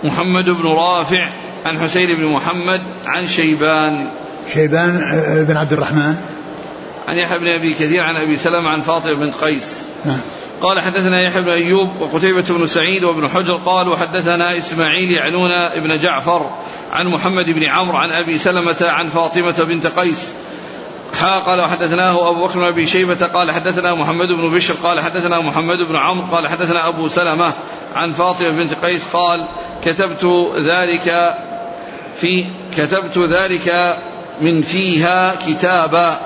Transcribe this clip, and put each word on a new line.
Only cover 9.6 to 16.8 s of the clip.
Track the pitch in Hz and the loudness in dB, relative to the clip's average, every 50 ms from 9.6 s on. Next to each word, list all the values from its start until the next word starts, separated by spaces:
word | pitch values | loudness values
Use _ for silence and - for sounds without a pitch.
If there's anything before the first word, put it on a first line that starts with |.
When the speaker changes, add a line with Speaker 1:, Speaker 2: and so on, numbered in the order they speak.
| - - - - - - - - - | -4 -8 -10 -10 -12 -12 -14 -6 -4
Speaker 2:
نعم. | 147 135 131 113 - - - - - - - | -2 -2 -2 -4 -8 -12 -12 -14 -14 -8 -2
Speaker 1:
قال: | - 180 190 185 | 0 0 0 2
حدثنا | 165 185 180 196 185 185 185 180 | 0 0 0 0 2 2 2 4
يحيى | 180 180 175 185 | 2 2 2 0
بن | 180 175 | 0 2
أيوب | 175 170 170 170 185 190 190 185 185 - | 2 2 2 4 4 4 2 0 -2 -4
وقتيبة | 165 147 147 160 175 190 190 180 175 180 | -4 -2 0 2 2 4 4 2 2 2
بن | 175 170 165 | 2 0 0
سعيد | 160 - 170 160 175 190 190 180 | 0 2 2 2 2 2 2 2
وابن | 175 165 156 151 160 | 2 2 2 0 0
حجر | - 185 190 180 180 170 180 | 0 0 0 0 -2 0 2
قال: | 185 185 185 180 | 2 2 4 4
وحدثنا | 180 170 151 180 - 165 185 165 170 175 170 175 175 180 | 2 2 0 0 -2 -2 -2 0 2 2 2 2 0 0
إسماعيل | 170 170 - 165 160 165 156 151 180 185 180 | -2 -4 -4 -2 0 0 2 2 2 2 2
يعنون | 175 160 135 147 170 180 180 180 | 2 2 2 0 0 2 2 2
ابن | 175 175 175 170 - 160 156 156 160 156 | 2 2 0 0 -2 -2 -2 0 0 2
جعفر | 151 180 156 135 135 165 175 170 151 135 - - - - - - | 2 2 0 0 2 2 2 2 0 -2 -6 -10 -12 -12 -12 -14